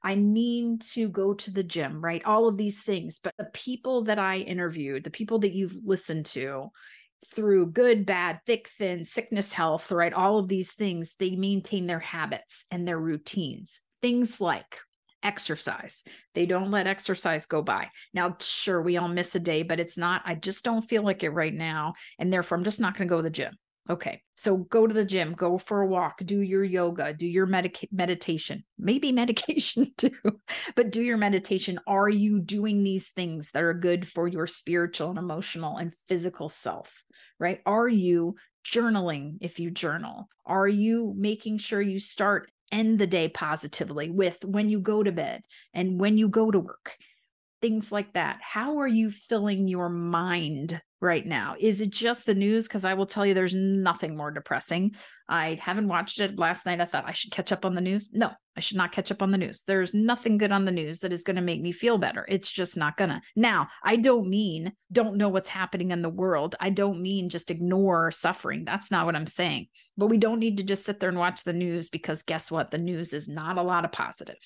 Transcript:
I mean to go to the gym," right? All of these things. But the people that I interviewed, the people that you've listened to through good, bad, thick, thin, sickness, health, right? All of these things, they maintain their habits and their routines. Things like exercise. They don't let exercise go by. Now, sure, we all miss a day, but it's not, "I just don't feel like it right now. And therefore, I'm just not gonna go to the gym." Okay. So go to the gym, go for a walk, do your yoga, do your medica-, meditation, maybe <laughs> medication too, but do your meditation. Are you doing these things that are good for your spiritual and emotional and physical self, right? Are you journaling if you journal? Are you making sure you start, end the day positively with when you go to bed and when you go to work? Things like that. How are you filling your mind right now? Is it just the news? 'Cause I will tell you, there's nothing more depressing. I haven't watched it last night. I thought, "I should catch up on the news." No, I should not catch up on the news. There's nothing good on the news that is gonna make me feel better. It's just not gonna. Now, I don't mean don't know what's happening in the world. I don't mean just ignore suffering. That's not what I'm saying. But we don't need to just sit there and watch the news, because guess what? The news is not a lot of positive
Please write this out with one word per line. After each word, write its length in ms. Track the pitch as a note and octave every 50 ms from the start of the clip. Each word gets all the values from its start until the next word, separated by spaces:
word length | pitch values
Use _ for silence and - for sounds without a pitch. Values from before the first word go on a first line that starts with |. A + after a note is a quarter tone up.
I 120 | - F#3+ G3
mean 640 | G3+ G3+ G#3 G#3+ A3+ A#3+ A#3+ A#3 A#3+ A#3 A#3 A#3 A3+ - -
to 160 | - A#3 A3+ G#3
go 260 | F3 G3+ F#3+ G3 G3+
to 160 | G3 - G#3
the 140 | F#3 G3 F#3+
gym," 400 | E3 - E3+ D3 C3+ D#3 D#3 E3
right? 200 | E3+ E3+ E3+ -
All 220 | G#3+ G#3+ G#3+ A3+
of 100 | A3+ G#3
these 240 | G3 G#3+ G#3 G3 -
things. 380 | - - G3 F3 E3+ D#3+ E3 -
But 160 | - F3+ -
the 140 | - - -
people 520 | - - - B3+ B3+ A#3+ - B3+ C4 B3 A3
that 140 | A3 G#3+ G#3
I 200 | G3 F#3+ F#3+ F#3+
interviewed, 680 | - - F#3 F3+ F3 E3+ E3 D#3+ C#3+ C#3 C3+ C3+ C#3+
the 60 | D3+
people 280 | - - A3+ G#3 A3+ A3
that 140 | G#3 G3+ E3+
you've 200 | G3 G3 E3+ F#3+ - A3
listened 420 | G3 F#3+ F3+ - - D#3+ D#3+ D3
to 440 | - - C3 C3 C3+ C#3 C3 C#3 - _ - - - - - _ _ _ _ - - -
through 380 | A3+ G#3+ G#3 G3 F#3+ F3 E3+
good, 340 | D#3+ A#3 B3 B3 A#3+ G#3+ F#3+
bad, 320 | G#3+ F#3+ F3+ F3 F3 E3 E3+ _
thick, 220 | - A3+ A3+ - -
thin, 360 | - - G#3 F#3 F3+ F3 E3+
sickness, 480 | - - E3+ E3+ - A3 G3+ G3 -
health, 380 | - - E3 D#3+ D#3 D#3 - -
right? 220 | F#3+ F3 E3+ E3+
All 260 | - F3 F#3 G3 G#3+ G#3+
of 80 | G3
these 260 | F#3 G3 F#3 F#3 -
things, 440 | - - G#3+ G3 F3 E3+ E3+ - - _
they 160 | F#3+ F#3 F#3
maintain 540 | F#3 F#3+ G3 G3+ F#3+ F#3 - - G3 F3+ F3
their 100 | E3+ E3
habits 680 | - - - E3 D#3 G#3 C3 - - - - - - _
and 160 | F3+ F3 F3
their 140 | F3+ E3+ D#3+
routines. 800 | D#3+ E3 D#3 D3+ _ - - G3 E3+ C3+ - - F#3+ - - - _ _ _ _
Things 400 | - B3 A#3+ B3 B3 A3+ - -
like 380 | G3 E3+ C#3 - - _ - - - _ _ _ _ _ _ _ -
exercise. 800 | G3+ G3+ - - - D#3 - - - - - - - - - - - - - _ _ _
They 120 | F3 F3
don't 240 | F3 F3+ F#3 F#3+ G3
let 160 | G#3 G3+ F#3
exercise 580 | F#3+ G3 G3 - - F#3 - - E3+ D#3+ D#3 -
go 160 | - E3 D3+
by. 300 | D#3 - G2+ - - - _ - - _ -
Now, 220 | F3+ F3 F3+ F3 -
sure, 400 | - - - - - G3+ F#3 F3
we 180 | D#3+ F3+ F3 F3
all 100 | F3 E3+
miss 260 | F3 F3 F3 - -
a 60 | F#3
day, 240 | E3+ F3 D#3+ D#3 E3+
but 160 | E3+ E3 E3
it's 180 | E3+ E3+ - F3+
not, 240 | E3+ F3 F3+ - -
"I 120 | F#3 E3
just 280 | D#3+ - F#3 G3 - -
don't 240 | B3 A#3 A3+ A3 -
feel 140 | A#3+ A3
like 220 | G#3 G3+ F#3+ G3 F3+
it 60 | D#3+
right 220 | D3 E3+ D#3 D#3
now. 420 | D3 D3+ E3 D#3+ D#3 D#3 D3+ E3 - - - - - -
And 120 | - F3+
therefore, 240 | F#3+ F3+ F3 - F3
I'm 60 | F3
just 180 | F3+ G#3+ G#3 -
not 160 | A3+ G#3 G3
gonna 120 | - F#3+ F3
go 80 | F3+
to 60 | E3 D#3+
the 60 | D#3+
gym." 280 | D#3 - C3 - G3+ _ _ _ _ _ _ -
Okay. 320 | F3 F3 - - - - _ _ _
So 240 | - - G#3+ F#3+ F#3
go 280 | F3 - - A3+ A3
to 60 | A3+
the 120 | G#3+ A3 G#3
gym, 280 | F#3+ F#3+ F#3 E3 D#3
go 240 | E3+ - F#3 F3 F3
for 240 | F#3 - - G#3+ G3+
a 60 | G3
walk, 340 | F#3+ F#3+ F3+ E3+ D3+ - -
do 180 | F#3 F3 G3+ G3+
your 220 | G3+ F#3 F#3+ G3
yoga, 520 | G3 F#3+ F3+ F3+ F3 E3+ E3+ D#3+ D3+ D3+ D3+
do 120 | D3+ E3+
your 200 | F3 E3+ F#3 F#3+
medica-, 420 | F#3 F#3+ F3+ F3+ F3 - - - -
meditation, 720 | G3+ F#3 F3+ F3+ F3+ F3 - - E3 D#3 - - - - - _ _ -
maybe 340 | - F#3 B3 C#4 D4+ C#4
<laughs> 100 | B3+ B3
medication 680 | A#3+ B3 A#3 - - - D#4 D4+ - - - A3+ C4+ - _
too, 160 | - - C4+ - - - G#3 G#3 - _ - - - - - -
but 160 | - A#3+ G#3
do 80 | F#3 A3+
your 160 | A#3 A#3+ A#3
meditation. 640 | A3 G#3 G3+ G3 F#3 F#3+ - G3 F#3 - - F3+ - -
Are 240 | - G3+ G3 G3+ G#3
you 280 | G#3+ G3+ G#3 G#3+ G#3 G3+
doing 460 | E3+ E3 G3+ G#3 G3+ A3 G#3 G3+ G3+
these 240 | G3 F#3+ F#3+ - -
things 420 | - F#3 F3+ E3+ D#3+ D#3+ D3+ -
that 100 | - D3
are 100 | E3+ E3+
good 340 | E3 F3 F3 F3 F3 F3 F3+
for 220 | - - E3+ E3+ F3+
your 180 | F3+ D#3+ D#3+
spiritual 640 | E3 - - - - E3+ F3 F3 F3 E3+ - D#3+ E3+
and 100 | F#3 G#3
emotional 600 | F3+ F3+ D#3+ E3 F#3+ - - E3+ E3 D3+ D3+ -
and 160 | E3+ E3+ - _ _
physical 440 | - F#3 F3 E3+ F3+ F3 - D#3+ D#3
self, 520 | - - - - E2+ - - - _ - _ _ _ - - - _ _
right? 220 | E3 F3 F#3+ - _
Are 240 | - G#3 A3 A#3 B3
you 480 | A#3 G3+ F3+ F3+ F3 E3+ E3+ F3 G3+ - - _ _ _
journaling 760 | _ - - A#3 A#3 A#3 A3 G3+ F3+ E3+ D#3 C#3+ C#3 D3 D#3 F#3+
if 180 | - E3+ - -
you 120 | E3+ E3+
journal? 580 | F3 - - D#3 D3+ E3+ D#3+ - - - G3+ _ _ _ _
Are 240 | - F3 F#3+ G3 G3+
you 460 | G#3 G3+ G#3 A3+ A3+ A#3 A#3 G#3 G3
making 400 | G3 G3 G#3 A3 G#3+ - A3+ G#3+
sure 240 | G#3+ G#3 - A3 G3+
you 180 | G3+ G3 F#3+ G3
start, 540 | G3 - - - G3+ G#3 G3+ F3+ - _ _ _ _ _
end 280 | G#3 G#3+ A3 A3 A3+ G3+
the 80 | G3+
day 240 | F3+ F#3 F3 D#3+ D#3+
positively 800 | D#3+ - D#3+ D3+ D3+ D3 - D3 - - D#3+ - D3 D3 D3 E3
with 340 | E3+ G3 F#3+ F3 F3 - -
when 240 | F#3+ F#3+ G#3 G#3+ G#3+
you 120 | G#3+ G#3
go 220 | F#3 G#3+ G#3 G#3+
to 100 | G#3 G3+
bed 320 | E3+ E3 - - A#2+ - _ _ - - - _
and 260 | - - F3+ F#3 F#3 F3+
when 200 | G3 G#3 G#3+ G#3+
you 100 | A3 G3+
go 220 | F#3+ A3+ A3 A3
to 80 | G3+ F#3+
work? 400 | F3 - - _ _ - - _ _ _ _ _ _ _ _ _ _ _ _ _
Things 280 | - A#3 A3 A3 G#3 -
like 220 | G#3+ G#3 G3+ G#3
that. 260 | - F3+ D#3+ C#3+ C3+ -
How 360 | - - - G#3+ A#3 C#4+ D4+ D4
are 80 | C#4+
you 240 | C4 A3 A3 A3 G#3+
filling 560 | G#3 - - - A#3 G#3+ G3+ G#3 G3 F#3+ G3
your 220 | F#3 F3+ F3+ F3+ F3
mind 920 | F3 E3+ E3+ E3+ F3 E3+ F3 F3+ F3 F3 E3 D3 D#3 C3+ C#3+ E3+ E3+ D#3+ _ _ _ _
right 260 | - F3+ E3+ D3 G2+
now? 300 | E3 D#3 B2 G2+ C#3+ - -
Is 220 | G3 A3 G3+ G3
it 100 | G#3+ G3
just 340 | - - A3+ A#3 A#3+ A#3+ -
the 100 | - G3+
news? 340 | G3 G3+ G3+ A3 A3+ A3 -
'Cause 160 | - G3+ F#3+
I 100 | F#3 F#3+
will 120 | F#3+ G3
tell 200 | G3 - G#3+ G3+
you, 80 | G3+ F#3+
there's 200 | F#3 F#3 F3+ F#3
nothing 640 | F#3+ F#3+ G3 G3 G3 F#3+ F3+ F3 - - D#3 D#3
more 140 | D3+ D3 D3
depressing. 640 | D3+ D#3 - - - B2+ - - E3+ F3 F#3+ G#3 G#3 - - - - - _ -
I 300 | E3 E3 D#3 D#3+ D#3+ D#3+
haven't 280 | - F3+ F#3 G#3+ G#3+ G3
watched 320 | F3+ E3+ F#3+ - - -
it 180 | G#3 F#3+ G#3 F3+
last 280 | E3+ E3 F3+ - -
night. 140 | F#3 F3+ E3+
I 40 | F3
thought, 200 | E3+ - - -
"I 60 | -
should 200 | E3 - - G#3+
catch 180 | - - - -
up 140 | G3 F3+ -
on 100 | F#3+ F3+
the 60 | F3
news." 280 | F#3 F#3 G3 G#3 G#3 -
No, 200 | - A3 A#3 - - _ _ _ _
I 40 | -
should 160 | - - G3+
not 160 | F#3 F3+ F3
catch 180 | - - F#3 -
up 120 | G3 -
on 100 | F#3+ F#3+
the 60 | G3 F#3+
news. 260 | F3 - - - -
There's 280 | - G3 F#3+ F#3 F3
nothing 460 | - G#3 A3 A#3 A#3+ A#3+ - A3+ G#3+ G3+
good 140 | G#3+ G3+
on 140 | G3+ G3 G3
the 60 | F#3+
news 280 | F3+ E3+ D#3 D3+ E3 F3
that 120 | - F3+
is 120 | F3+ E3+ -
gonna 180 | F#3+ F#3 F3+
make 180 | F3+ F3 E3 D#3
me 120 | D#3 F3
feel 260 | E3+ - - A#3+ A#3 G3+
better. 260 | E3 - - - - -
It's 220 | G3 F#3 G3 -
just 260 | - - F3+ - -
not 200 | F3 D3+ D3 D3+
gonna. 260 | - G3 E3+ - - - - _
Now, 340 | G#3+ A#3 A#3 G#3 E3+ C#3 - - -
I 140 | - - A3
don't 320 | A#3 A3+ C4+ B3 A#3 G3 F#3
mean 440 | F#3+ G#3 G#3+ F#3+ D#3+ D#3+ E3 F#3+ - _ _ _
don't 240 | F#3 A#3+ A3+ A3 G3
know 120 | G3+ G#3 G3+
what's 200 | F#3 F#3+ F#3 -
happening 420 | - F#3+ F#3 F3+ - F3+ F3 F#3
in 120 | F3+ E3+
the 60 | E3+ E3
world. 460 | E3+ F#3 F#3 F#3+ E3+ D3 D3 D#3+ - -
I 100 | F3+ G3
don't 300 | G3 G3 G3+ G3+ G3 E3+
mean 280 | F3+ F#3+ G3 G3 F3+ F3+
just 220 | E3 E3 - -
ignore 600 | E3+ E3 F3 F3+ F#3 F#3+ G3 F#3+ F3 E3 E3 E3
suffering. 520 | E3 - - E3+ F#3 - - - C#3 D3+ E3
That's 260 | - F#3 G3+ - -
not 140 | G3+ E3+ E3
what 100 | E3+ E3
I'm 100 | D3+ D#3+
saying. 420 | D#3 - - F3+ E3 D3 B2+ E2+ _ _ - - _ _
But 120 | G3+ G3+ G#3+
we 100 | A#3 G#3+
don't 220 | A3 A3 A#3 A3+
need 180 | A3+ A3+ G3+ G3
to 60 | F#3+
just 200 | G3 G3 F#3+ -
sit 160 | - G3+ G3+
there 80 | - F#3
and 100 | F3+ F3+
watch 240 | F3 F3+ F3 -
the 100 | - F3
news, 360 | E3+ E3+ F3+ F3 E3+ E3+ E3 -
because 340 | - D#3+ - - D#3 D#3
guess 300 | - - D#3+ D#3+ - -
what? 180 | E3 D#3+ C3+ -
The 80 | - D#3+
news 340 | E3+ F3 F3+ D#3+ D#3 D3+
is 160 | C#3 D3 D3+ D3
not 300 | D3 D#3 D#3 D#3+ F#3 F3+
a 40 |
lot 220 | F3 F3+ F3+ E3+ E3
of 60 | E3
positive 480 | - - - - - - - - - - -